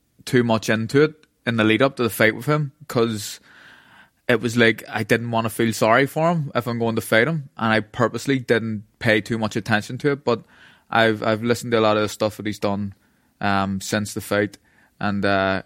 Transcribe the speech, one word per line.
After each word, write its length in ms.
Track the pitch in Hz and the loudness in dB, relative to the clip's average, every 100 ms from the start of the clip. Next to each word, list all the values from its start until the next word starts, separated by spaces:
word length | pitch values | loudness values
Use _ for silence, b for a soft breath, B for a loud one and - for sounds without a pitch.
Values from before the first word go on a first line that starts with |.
| _ _ | _ _
too 200 | - 127 | 0 2
much 260 | 117 110 - | 2 0 0
into 320 | 110 113 139 | -2 0 2
it 240 | 156 - _ _ 120 | 2 0 _ _ -4
in 100 | 113 | 2
the 80 | |
lead 160 | 107 110 | 4 4
up 140 | 135 - | 2 0
to 60 | |
the 80 | 117 | -2
fight 240 | - 110 107 | 2 2 2
with 100 | 131 | -2
him, 260 | 151 143 - - | -2 -2 -10 -4
'cause 540 | 127 117 104 104 - B B B B B B B _ - | 0 0 -2 -8 -14 B B B B B B B _ -2
it 120 | 113 | 0
was 160 | 117 120 | 0 4
like 280 | 113 113 - | 4 2 -4
I 140 | 107 | -6
didn't 280 | 113 117 117 | 0 0 0
wanna 180 | 113 110 | -4 -4
feel 220 | - 117 | -2 -2
sorry 340 | 107 110 123 139 | 2 4 4 2
for 240 | 156 165 | 0 0
him 200 | 170 135 | 0 -2
if 120 | 120 120 | -4 -4
I'm 120 | 117 | -2
going 180 | 113 113 | -2 -2
to 40 | |
fight 260 | - 110 135 | 2 2 2
him, 200 | 165 135 - | -2 -8 -6
and 160 | 110 | 0
I 80 | 110 | 0
purposely 580 | 104 - 113 117 127 131 | -2 -2 -2 -2 -2 -2
didn't 460 | 120 113 113 107 - - | 0 0 0 -8 -10 -4
pay 220 | 117 107 | 2 2
too 160 | 107 113 | 0 -4
much 180 | 107 117 | -2 -4
attention 400 | 107 107 - 127 | 0 -2 -2 -4
to 140 | 147 | -2
it. 120 | 139 | -2
But 180 | 123 117 - b b b b | 0 -2 -4 b b b b
I've, 320 | 117 113 107 | 2 2 2
I've 200 | 113 107 | -2 0
listened 300 | 120 113 123 | 0 -2 0
to 60 | 113 | 0
a 20 | |
lot 160 | 107 107 | 2 2
of 60 | |
the 60 | 104 | -2
stuff 260 | - 107 - | -2 -4 -4
that 100 | 104 | -8
he's 120 | 101 | -4
done, 360 | 104 101 101 - _ _ _ - | -4 -2 -6 -10 _ _ _ -6
um, 400 | 101 98 98 95 | -2 0 -2 -4
since 320 | - 107 104 | -4 -4 -4
the 60 | 110 | -8
fight, 380 | - 104 101 - b b b - | -4 -2 -2 -6 b b b -8
and, 240 | 101 101 | -6 -2
uh, 380 | 98 98 95 95 | 0 2 0 -2